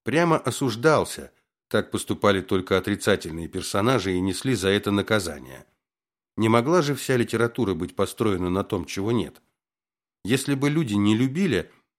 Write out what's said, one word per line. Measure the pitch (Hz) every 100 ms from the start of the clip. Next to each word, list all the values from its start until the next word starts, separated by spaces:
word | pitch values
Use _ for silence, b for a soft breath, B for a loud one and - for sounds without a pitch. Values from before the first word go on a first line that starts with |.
прямо | - 139 170 156
осуждался. | - - 135 110 147 143 85 - 67 _ _ _ _
Так | 110 101
поступали | 104 - 104 104 98
только | 90 98 90 95
отрицательные | 90 101 - 95 87 80 82
персонажи | 92 - - 113 127 98
и | 90
несли | 95 90 131
за | 117 95
это | 101 104
наказание. | 101 95 107 87 73 64 65 - _ _ _ _ _ _ -
Не | 110
могла | 117 123 175
же | 147
вся | 131 - 131
литература | 113 113 117 - 104
быть | 85 87 -
построена | 98 - 110 95 90
на | 92
том, | - 101
чего | 82 - 98
нет. | 120 76 - _ _ _ _ _ _ _ _
Если | 92 127 -
бы | 139 143
люди | 151 135
не | 101 101 107
любили, | 131 143 196 98 80 b _